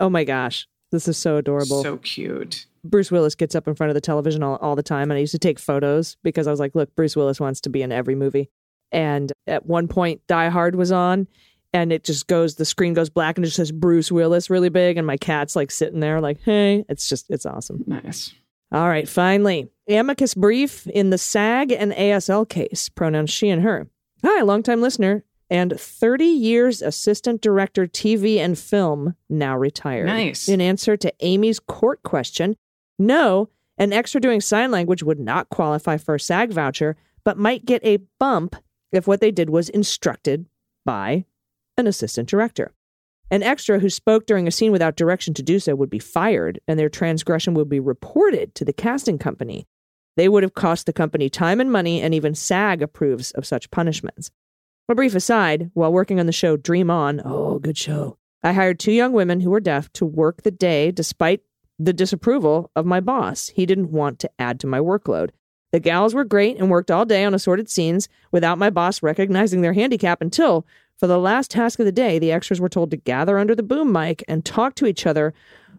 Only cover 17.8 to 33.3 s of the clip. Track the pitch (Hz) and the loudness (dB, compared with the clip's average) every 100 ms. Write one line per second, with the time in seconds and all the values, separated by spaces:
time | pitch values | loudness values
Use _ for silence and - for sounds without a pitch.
17.8 | - - - - - - _ _ _ 151 | -8 -8 -8 -12 -14 -18 _ _ _ -2
18.8 | 170 156 151 - 180 196 202 170 127 _ | 0 0 -2 0 2 2 2 0 -6 _
19.8 | - 214 262 262 269 190 208 240 277 - | -2 0 0 0 -2 2 2 2 0 -4
20.8 | - 202 190 185 - 214 214 247 277 - | -4 0 2 0 0 0 2 0 0 0
21.8 | 208 - 202 202 - 202 220 170 - - | -2 0 2 2 2 0 0 -2 -4 -4
22.8 | - - 165 156 151 - 202 170 214 180 | -8 -4 -2 0 -2 0 0 2 2 0
23.8 | - _ _ _ 302 415 208 208 233 233 | -6 _ _ _ 0 2 4 2 2 0
24.8 | 247 247 196 208 - _ _ 180 180 - | 0 2 0 0 -6 _ _ 0 0 -4
25.8 | - - 226 269 330 311 220 233 247 220 | -10 0 2 4 4 4 2 4 2 0
26.8 | 151 - 208 208 240 226 214 196 196 - | -4 -2 0 0 -2 0 2 2 2 0
27.8 | 180 - 214 220 214 208 170 165 - 202 | -2 -2 0 2 2 2 0 -2 0 0
28.8 | 175 147 151 - - 151 139 131 139 - | 2 0 -4 -6 -4 -2 0 0 -2 -2
29.8 | 147 123 170 226 180 - - 190 180 190 | -4 -2 -2 0 -2 -4 0 2 2 0
30.8 | - 208 180 - 180 190 220 214 - - | 0 0 -2 -2 0 2 2 0 -6 0
31.8 | 226 302 - 147 120 - 180 220 _ _ | 0 0 -4 -4 -4 -4 -4 -4 _ _
32.8 | _ - 202 302 254 | _ 0 2 4 4